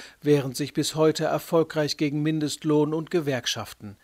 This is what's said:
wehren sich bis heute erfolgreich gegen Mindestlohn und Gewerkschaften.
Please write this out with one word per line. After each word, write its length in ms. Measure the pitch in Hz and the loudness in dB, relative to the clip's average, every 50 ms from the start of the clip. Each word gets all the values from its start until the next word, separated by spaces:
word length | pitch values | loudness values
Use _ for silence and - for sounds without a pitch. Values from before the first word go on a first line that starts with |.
| - - - _ | -18 -20 -16 _
wehren 320 | - 147 147 143 131 135 123 | 2 4 4 4 4 0 -4
sich 200 | - 147 131 - | -6 -6 -4 -2
bis 200 | 160 143 - - | -2 -2 -2 0
heute 320 | 160 156 160 151 156 156 | 2 4 4 4 2 0
erfolgreich 720 | 147 147 151 - - 175 165 156 160 - 156 151 139 - - | -2 -2 -2 -2 0 2 2 2 2 0 -2 -2 -2 -2 -2
gegen 240 | 156 147 143 151 | -2 0 0 0
Mindestlohn 720 | 147 160 156 156 151 143 - - - 156 151 151 151 147 156 | 0 0 0 0 -2 -2 -4 -4 0 2 4 4 4 2 0
und 160 | 165 156 - | -4 -4 -2
Gewerkschaften. 880 | - 175 147 143 135 120 - - - 120 104 - - - 107 104 95 - | -2 -2 0 -2 -2 -4 -4 -4 -6 -6 -8 -12 -14 -14 -16 -16 -16 -18